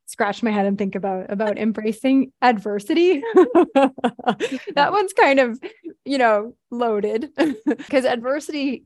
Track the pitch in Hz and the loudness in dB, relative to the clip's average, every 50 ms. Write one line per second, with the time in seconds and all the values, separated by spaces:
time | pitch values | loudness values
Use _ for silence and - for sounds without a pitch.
0 | _ - - - 220 202 202 - 240 220 208 208 196 202 196 196 202 196 196 190 | _ -14 -6 -4 -4 -4 -2 -2 -2 -2 0 0 0 0 0 -2 -4 -4 -4 -6
1 | 190 196 190 185 185 - 208 196 220 214 202 - 214 226 202 220 214 220 214 - | -6 -4 -6 -6 -6 -6 -6 -4 -4 -4 -4 -2 -2 -2 -2 -2 -4 -4 -4 -2
2 | - 262 269 269 262 - - _ 247 247 240 196 - 214 202 202 202 - 320 339 | 0 2 2 2 2 0 -2 _ 2 2 2 2 -2 -6 -6 -4 -4 -2 2 2
3 | 349 359 359 277 453 453 440 359 349 494 494 415 339 - - 277 277 269 - - | 4 4 2 0 -2 2 4 4 6 6 6 4 2 4 4 2 2 2 2 -2
4 | - 233 - - - - 233 - 415 508 269 - - 415 302 285 285 - 381 415 | -6 -6 -6 -4 -4 -4 -2 -2 -4 -4 -6 -8 -10 -4 0 0 2 2 2 0
5 | 403 381 381 480 403 285 277 269 262 240 220 269 - - - _ - 320 - _ | 0 0 2 4 4 6 6 4 2 2 -2 -6 -12 -16 -18 _ -20 -20 -20 _
6 | _ 254 285 262 247 226 214 208 214 240 - _ _ _ 247 240 240 226 214 208 | _ -4 -2 2 2 2 2 2 0 -6 -12 _ _ _ -6 -4 -2 -2 0 -2
7 | 202 208 220 226 302 - - - - 302 247 - - - 233 240 - - 269 262 | -2 -2 -4 -6 -6 -6 -4 -2 -2 -2 -2 -2 -4 -4 -4 -4 -4 -2 -2 0
8 | 247 - 247 233 226 254 277 302 - - 311 285 269 285 240 - - | 0 0 -2 -2 -4 -4 -4 -4 -6 -8 -6 -6 -4 -4 -4 -6 -10